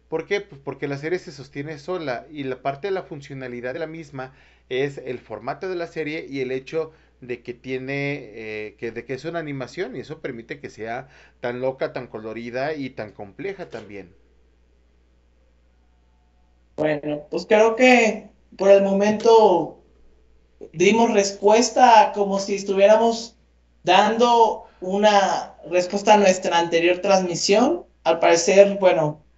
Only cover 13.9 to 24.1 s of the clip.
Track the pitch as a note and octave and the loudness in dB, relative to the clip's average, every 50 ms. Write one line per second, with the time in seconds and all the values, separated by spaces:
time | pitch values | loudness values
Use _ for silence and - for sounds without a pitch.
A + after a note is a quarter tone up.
13.9 | G#2 G2 F#2 F2 _ _ _ _ _ _ _ _ _ _ _ _ _ _ _ _ | -16 -16 -18 -18 _ _ _ _ _ _ _ _ _ _ _ _ _ _ _ _
14.9 | _ _ _ _ _ _ _ _ _ _ _ _ _ _ _ _ _ _ _ _ | _ _ _ _ _ _ _ _ _ _ _ _ _ _ _ _ _ _ _ _
15.9 | _ _ _ _ _ _ _ _ _ _ _ _ _ _ _ _ _ - D3+ D#3 | _ _ _ _ _ _ _ _ _ _ _ _ _ _ _ _ _ -4 -2 -2
16.9 | D3+ D3 - D3 D3 - - - - E3+ - - G#3+ G#3 A3 A3+ A3 - B3+ B3+ | -2 -4 -6 -8 -8 -8 -8 -10 -10 -8 -2 2 4 4 4 4 2 4 4 4
17.9 | B3 A#3+ A3+ G#3+ G3+ - - - _ _ _ _ _ - F#3 G3 G3 G3 G3 G3 | 6 6 4 2 -2 -4 -10 -18 _ _ _ _ _ 0 4 6 6 6 6 2
18.9 | G3 G3 G3+ G#3+ G#3+ G#3+ - A3+ A3+ A3+ G#3+ G3 F3+ E3+ D3+ - - - _ _ | 0 0 0 0 0 0 4 6 6 6 6 6 4 2 -2 -4 -10 -16 _ _
19.9 | _ _ _ - _ _ _ _ _ _ _ _ _ - - - - D#3 F3+ G3+ | _ _ _ -20 _ _ _ _ _ _ _ _ _ -20 -20 -10 -2 2 2 4
20.9 | G#3+ A#3 A#3 A3 G#3+ G3+ G3 G3 - - G3 G3+ A3 A#3+ B3 - - C#4+ B3+ B3 | 4 4 4 2 2 2 0 0 -2 0 2 4 4 4 2 2 2 4 6 8
21.9 | A3+ G#3+ G3+ G3 - G3+ G3+ G3 G3 G3 - - G3+ G3 F#3+ - G3 F#3+ G3 G#3 | 8 8 6 6 2 -4 -4 -2 -2 -4 -4 -4 -6 -6 -4 -2 2 4 6 6
22.9 | G#3+ A3 A#3 A#3 A3+ - - - _ _ _ _ _ _ _ _ _ _ - D#3+ | 6 6 4 2 0 -2 -8 -14 _ _ _ _ _ _ _ _ _ _ 0 2
23.9 | F3+ G3 G#3 G#3+ | 4 4 4 2